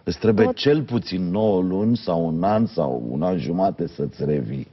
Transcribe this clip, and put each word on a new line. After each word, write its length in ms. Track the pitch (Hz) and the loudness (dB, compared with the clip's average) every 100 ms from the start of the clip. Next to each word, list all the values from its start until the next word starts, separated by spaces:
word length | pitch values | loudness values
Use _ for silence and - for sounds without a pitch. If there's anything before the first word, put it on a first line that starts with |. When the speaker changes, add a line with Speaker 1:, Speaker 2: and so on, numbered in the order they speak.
Speaker 1:
îți 140 | - 82 | -6 0
trebuie 280 | 107 110 113 | 2 4 2
Speaker 2:
Tot 100 | - | 2
Speaker 1:
cel 260 | 143 151 | 2 2
puțin 480 | 120 120 - 92 90 | 2 -4 -2 -4 -2
nouă 300 | 98 110 95 | 0 2 2
luni 340 | 90 95 110 120 | 2 0 2 0
sau 300 | - 85 82 | 0 0 0
un 160 | 80 | 0
an 240 | 95 110 113 | 2 2 0
sau 400 | - 71 60 58 | 0 -2 -2 -4
un 140 | 65 | -2
an 160 | 90 90 | 0 0
jumate 480 | 60 87 95 85 85 | -2 0 0 0 -6
să-ți 380 | - 71 - | -4 -6 -4
revii. 420 | 71 73 57 67 - | -2 -2 -2 -8 -10